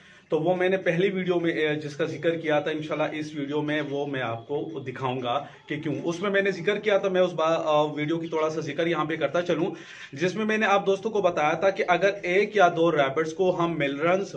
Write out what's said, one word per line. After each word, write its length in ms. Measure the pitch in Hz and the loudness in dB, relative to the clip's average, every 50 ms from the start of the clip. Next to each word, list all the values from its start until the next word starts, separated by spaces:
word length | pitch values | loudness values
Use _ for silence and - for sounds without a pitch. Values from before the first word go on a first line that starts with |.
| - - - - - _ | -20 -20 -20 -20 -8 _
तो 60 | 165 156 | -2 0
वो 140 | 156 175 180 | 2 0 2
मैंने 220 | 180 180 185 190 190 | 2 2 2 0 0
पहली 320 | 185 180 165 170 190 208 | 0 0 0 2 0 0
वीडियो 300 | 190 190 180 175 180 170 | 0 -2 -2 0 0 0
में, 120 | 165 170 147 | 0 0 0
अ, 200 | 143 156 156 151 | 0 0 0 0
जिसका 320 | 147 147 143 - - 165 | -2 -4 -8 -4 -4 -4
जिक्र 240 | 151 147 135 175 170 | -4 -4 -2 -2 -2
किया 280 | 165 160 156 151 147 147 | -2 0 0 0 0 0
था, 100 | 147 156 | 0 0
इंशाल्लाह 400 | 156 156 156 156 160 151 151 - - 156 | -4 -4 -4 -6 -2 -2 -2 -2 -2 -6
इस 160 | 151 151 156 | -8 -8 -8
वीडियो 260 | 147 135 139 147 151 | -8 -6 -4 -2 -2
में 200 | 147 151 151 151 | -2 -2 -2 -2
वो 240 | 147 135 139 143 143 | -2 -2 -4 -4 -4
मैं 160 | 143 139 131 | -4 -4 -4
आपको 580 | 123 113 117 117 113 - 143 151 165 160 - 139 | -4 -4 -4 -6 -6 -6 -6 -6 -6 -6 -8 -10
दिखाऊंगा 560 | 123 123 120 - 131 127 127 131 123 120 123 143 143 - - - - - | -10 -10 -8 -6 -4 -4 -4 -4 -2 -2 -2 -2 -4 -6 -12 -20 -10 -8
कि 80 | 151 147 | -8 -6
क्यों। 180 | - 156 135 - - | -4 -4 -4 -2 -4
उसमें 260 | 165 170 165 196 208 | -4 -4 -2 -2 0
मैंने 220 | 190 196 196 202 | 0 2 2 2
जिक्र 260 | 185 - 160 202 214 208 | -2 0 0 -2 -2 0
किया 200 | - 208 202 190 | 0 2 2 2
था, 100 | 202 190 | 2 2
मैं 120 | 185 180 | 2 4
उस 120 | 185 175 151 | 2 2 2
बा-, 260 | 156 160 160 165 160 | 2 2 2 2 2
अ, 360 | - 156 151 151 151 151 139 | 2 2 4 4 4 2 0
वीडियो 220 | 151 151 147 165 165 | -2 -2 -2 -2 -2
की 100 | 165 165 | -2 -2
थोड़ा 220 | 160 160 156 156 | -2 0 0 0
सा 120 | 156 160 | -2 -2
जिक्र 260 | 139 135 143 156 165 170 | -6 -4 -2 -2 0 0
यहाँ 180 | 165 151 151 | 0 0 0
पे 120 | 151 165 156 | -2 -2 -2
करता 240 | 151 135 160 175 | -2 0 0 -2
चलूँ, 300 | 175 175 170 151 175 202 170 - - - - - - - - | 0 0 0 0 0 -2 -4 -8 -14 -18 -18 -18 -18 -16 -6
जिसमें 280 | 139 165 185 170 208 220 | -2 -2 -2 0 -2 -2
मैंने 200 | 214 220 214 220 | 0 0 0 2
आप 200 | 190 196 196 175 | 4 2 2 4
दोस्तों 240 | 185 196 190 - 220 | 2 0 0 -2 -2
को 120 | 208 208 | -2 2
बताया 320 | 180 175 170 165 151 151 165 165 202 | 2 2 2 2 2 2 2 2 2
था 60 | 196 | 0
कि 140 | 196 208 - | 2 2 2
अगर 360 | - 175 170 180 202 196 - - | 2 4 4 4 2 0 0 -2
एक 320 | 180 175 196 208 208 214 202 | 0 2 2 2 2 4 6
या 120 | 180 170 | 6 6
दो 180 | 151 160 165 170 | 6 4 4 4
रैबिट्स 440 | 156 147 139 135 135 156 160 160 - | 4 4 2 2 2 0 -2 -2 -2
को 180 | - 190 180 | 0 2 2
हम 260 | 170 165 170 170 165 151 | 2 2 0 -2 0 0
मिनरल्स, 560 | 143 139 139 139 156 170 185 196 196 - - | -2 -2 -2 0 0 2 2 0 0 -4 -8